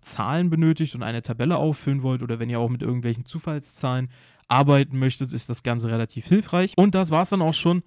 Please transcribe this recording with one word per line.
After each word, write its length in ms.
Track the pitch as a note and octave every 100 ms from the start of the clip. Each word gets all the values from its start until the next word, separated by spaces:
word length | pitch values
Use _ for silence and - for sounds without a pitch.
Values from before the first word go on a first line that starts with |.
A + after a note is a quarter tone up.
Zahlen 480 | - - G#2+ D#3 F3
benötigt 440 | D#3+ D#3+ D#3+ D#3
und 80 | A#2+
eine 200 | A2+ A#2
Tabelle 340 | A#2 A2+ B2+ F3
auffüllen 460 | D#3 D3 - C#3
wollt 200 | C3 B2+
oder 160 | A#2+ A#2
wenn 120 | A#2
ihr 100 | A#2
auch 80 | A#2+
mit 140 | B2
irgendwelchen 420 | A2 B2 A#2+ A#2
Zufallszahlen 880 | - E3 E3+ D3+ - - C3+ B2+ B2+ - _ _ -
arbeiten 520 | B2 C#3+ C#3 C#3 C3
möchtet, 340 | C3 - C3
ist 160 | A#2 -
das 140 | A#2
Ganze 260 | B2 A#2+ A2+
relativ 380 | A2+ A2+ - -
hilfreich. 480 | G3 - F3+ F#3+ -
Und 180 | G3
das 160 | F#3+ F3
war's 200 | D#3 F3+
dann 100 | G3
auch 140 | D#3+
schon 280 | D#3+ E3+ F3+